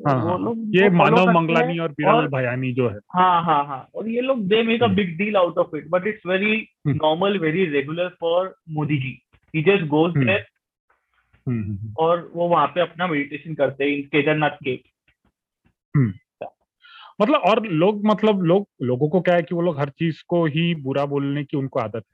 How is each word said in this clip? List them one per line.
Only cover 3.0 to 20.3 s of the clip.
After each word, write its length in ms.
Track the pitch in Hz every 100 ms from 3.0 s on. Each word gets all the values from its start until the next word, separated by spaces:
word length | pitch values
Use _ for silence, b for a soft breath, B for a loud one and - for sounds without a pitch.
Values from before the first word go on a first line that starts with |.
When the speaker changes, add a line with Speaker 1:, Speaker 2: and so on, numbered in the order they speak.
| - 180 185 175
Speaker 2:
हाँ, 220 | 165 151 143
हाँ। 240 | 135 - -
और 120 | 214
ये 140 | 233
लोग, 180 | 254 269
they 240 | 190 220
make 160 | 233 226
a 40 |
Speaker 1:
हम्म। 120 | 240 190
Speaker 2:
big 120 | 190 160
deal 140 | 208 202
out 220 | 175 170
of 100 | 170 156
it, 140 | 147
but 120 | 180
it's 320 | 190 214 175
very 260 | 190 208 220 208 _ 147
Speaker 1:
हम्म। 100 | 143
Speaker 2:
normal, 340 | 156 160 196 202
very 280 | 160 165 185
regular 400 | 143 139 165 180 175
for 260 | 165 170 190 - -
मोदी 280 | 151 143 135
जी। 240 | 131 - _ _ _ 160
He 160 | 160
just 160 | 196 160
goes 300 | 151 170 156
Speaker 1:
हम्म। 80 | 127
Speaker 2:
there 180 | 107 110 _ _ _ _ _ _ _ _ _ -
Speaker 1:
हम्म, 140 | 117
हम्म, 140 | 107 101
हम्म। 160 | 110 107
Speaker 2:
और 320 | 160 175 170 170
वो 120 | 175
वहाँ 200 | 170 143
पे 140 | 175
अपना 260 | 165 160 180
मेडिटेशन 460 | 151 143 147 170
करते 320 | 151 135 131 143
हैं 180 | 143
in 40 | 139
केदारनाथ 420 | 151 143 156 147
केव। 300 | - 135 127 _ _ _ _ _ _ _ _ _ _ _ 151
Speaker 1:
हम्म। 160 | 120 95 _ _ - - _ _ B B B -
मतलब, 140 | 214 294
और 300 | 185 226 214
लोग, 400 | 156 180 208 214
मतलब 380 | 208 214 202
लोग, 260 | 170 185 202 -
लोगों 280 | 123 123 151
को 120 | 180
क्या 140 | 175 175
है 80 |
कि 120 | 165 175
वो 60 |
लोग 180 | 170 143
हर 100 | 139
चीज 320 | - 165 151
को 240 | -